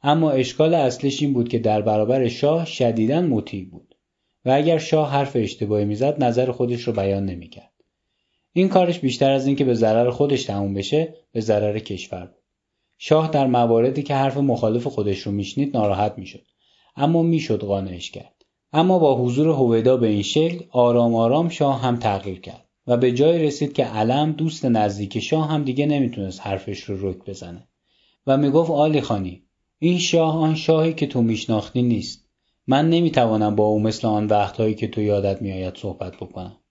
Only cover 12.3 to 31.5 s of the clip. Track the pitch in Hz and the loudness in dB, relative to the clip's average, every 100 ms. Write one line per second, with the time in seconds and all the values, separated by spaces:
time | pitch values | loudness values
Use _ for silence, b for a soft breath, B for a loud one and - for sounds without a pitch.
12.3 | _ _ _ _ _ _ _ - 156 160 | _ _ _ _ _ _ _ 0 2 2
13.3 | 156 131 123 120 117 123 143 139 139 135 | 0 2 2 4 4 2 0 -4 0 0
14.3 | 135 139 117 113 117 120 135 104 98 - | 0 0 0 0 0 -4 -4 -4 -4 -4
15.3 | 101 98 - 143 123 104 95 104 - 95 | -6 -6 -4 -2 0 0 0 -2 -4 -16
16.3 | - _ _ _ _ _ - 147 165 165 | -18 _ _ _ _ _ -2 0 2 2
17.3 | 165 - 107 104 98 95 87 - - - | 0 0 -4 0 -2 -4 -10 -14 -16 -20
18.3 | _ _ _ _ 151 180 185 156 123 123 | _ _ _ _ 0 4 4 4 4 2
19.3 | 123 156 147 123 113 117 127 113 104 101 | 2 2 4 4 4 4 4 2 0 0
20.3 | 151 165 175 - 127 120 120 117 117 113 | 0 0 -2 -4 2 4 4 4 2 2
21.3 | 139 170 - 143 135 131 127 113 98 98 | 2 0 0 0 0 0 0 0 -2 -6
22.3 | 92 - - _ _ - 120 127 123 147 | -12 -14 -20 _ _ -2 2 2 4 4
23.3 | 170 156 143 143 - 120 107 110 135 151 | 4 0 -2 -4 -2 -2 0 0 2 0
24.3 | 151 160 156 131 113 107 101 101 117 110 | -2 -4 -4 0 2 2 -2 -6 -6 -2
25.3 | 156 151 156 139 131 147 143 127 117 95 | -2 0 -2 -2 -2 0 0 0 -2 -8
26.3 | 92 104 98 - 98 - 95 98 90 - | -8 -6 -6 -6 -12 -8 -6 -6 -8 -12
27.3 | 95 87 87 _ _ _ _ _ _ - | -14 -14 -18 _ _ _ _ _ _ 0
28.3 | 135 143 147 165 147 156 151 - 107 95 | 2 4 2 2 2 2 2 0 -4 -4
29.3 | 90 _ _ _ _ 160 180 170 165 160 | -10 _ _ _ _ 0 0 2 2 2
30.3 | 160 160 156 - 160 160 160 143 127 113 | 2 0 0 2 2 2 -2 -4 0 0
31.3 | 110 - | 0 -2